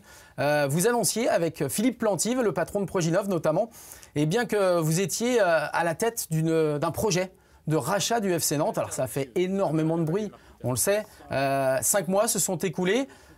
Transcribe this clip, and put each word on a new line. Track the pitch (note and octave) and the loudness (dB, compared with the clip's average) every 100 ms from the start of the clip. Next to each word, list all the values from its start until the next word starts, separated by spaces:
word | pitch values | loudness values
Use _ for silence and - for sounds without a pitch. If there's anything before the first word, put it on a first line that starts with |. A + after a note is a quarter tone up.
| - - - - | -12 -20 -14 -4
euh, | C#3 D3 C#3+ | 0 2 2
vous | D#3 G3+ | 2 2
annonciez | A#3+ F#3 A3 C4+ | 2 0 0 0
avec | G3+ E3 - C#3 | 0 0 -2 -4
Philippe | - A#3+ - | 0 -2 0
Plantive, | A3 F3+ G#3 B3+ | 0 0 0 0
le | A3 | 0
patron | F3 E3 G3+ | -2 -2 -2
de | |
Proginov | F#3+ G3 E3 E3+ G3+ | -2 -2 0 0 0
notamment, | F3 D#3+ D#3+ A3+ - - - - | -2 0 0 -2 -6 -20 -20 -10
et | D3 D#3 | -2 0
bien | G#3+ | 0
que | A#3 G#3 F#3+ F3 | 0 2 2 2
vous | D#3 D#3+ | 2 2
étiez, | F#3+ - A#3 A#3+ | 0 -2 0 2
euh, | F#3 D#3+ D3 | 4 2 0
à | D#3 | -2
la | E3+ D#3+ | 0 0
tête | A3+ A#3 - | -2 -2 -4
d'une, | D#3+ D#3+ D#3+ D#3 D3 | 0 2 2 2 2
d'un | E3 | -2
projet | - A3 F3+ F#3 - _ - - | 0 0 0 -2 -8 _ -12 -2
de | |
rachat | D#3 B2+ G3 - A#3 | 0 0 0 0 0
du | G3 E3+ | 0 0
F | |
C | - D3 | 0 0
Nantes. | F#3 G3 | 0 -2
Alors | G#2+ | -4
ça | - | -4
a | C3 | -4
fait | C#3 C3+ | -4 -4
énormément | F3+ F#3 G3 E3+ D#3 D#3+ E3 | -2 0 0 0 2 0 0
de | |
bruit, | D#3 F#3+ G#3 - - - | 0 -2 -4 -10 -20 -8
on | B2 | -4
le | B2 | 0
sait. | - G#3 G#3 - - | 0 0 -2 -12 -6
Euh, | B2+ C#3 C#3 C3 C3 | -2 0 0 2 0
cinq | - G#3 E3 | 2 0 2
mois | G3 A3+ | 2 2
se | A3 | 0
sont | - F3+ | -2 -2
écoulés. | F#3+ E3+ F3+ A3+ C4+ - - | -4 -2 0 0 -2 -8 -20